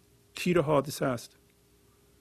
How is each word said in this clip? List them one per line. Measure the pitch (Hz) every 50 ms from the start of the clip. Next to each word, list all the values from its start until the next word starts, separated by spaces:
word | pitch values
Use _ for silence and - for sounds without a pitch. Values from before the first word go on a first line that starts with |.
| _ _ _ _ _ _ -
تیر | - - 180 175 175
حادثه | 147 147 156 139 135 143 - - 156
است. | 139 123 120 - - _ _ _ _ _ _ _ _ _ _ _ _ _ _ _ _ _ _